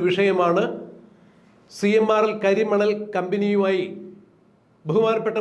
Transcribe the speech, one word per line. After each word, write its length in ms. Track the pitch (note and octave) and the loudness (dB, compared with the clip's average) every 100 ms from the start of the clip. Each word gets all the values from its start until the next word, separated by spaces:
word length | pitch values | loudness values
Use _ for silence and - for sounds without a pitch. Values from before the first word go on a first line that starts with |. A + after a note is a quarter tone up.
| F3+ | 2
വിഷയമാണ് 580 | F3+ G3 F#3+ F3 F3 A#3 - - - - - - _ _ _ _ - | 2 2 2 2 2 -2 -6 -14 -20 -20 -20 -20 _ _ _ _ -4
സി 120 | G3+ G#3+ | 0 2
എം 80 | G#3+ G#3+ | 2 2
ആർ 80 | G#3+ | 0
എൽ 60 | G#3 G3 | 0 0
കരിമണൽ 460 | G3+ G#3+ G3+ G#3 G#3 G#3 F#3 | 2 2 2 0 -2 -4 -6
കമ്പനിയുമായി 680 | F3+ G3+ G#3 G3+ F#3+ F#3 - - - - - _ _ _ _ _ D3+ | -4 -2 0 2 0 0 -4 -10 -16 -20 -20 _ _ _ _ _ -2
ബഹുമാനപ്പെട്ട 480 | F#3 A3 A3 G#3+ G#3+ | 0 2 0 -2 -4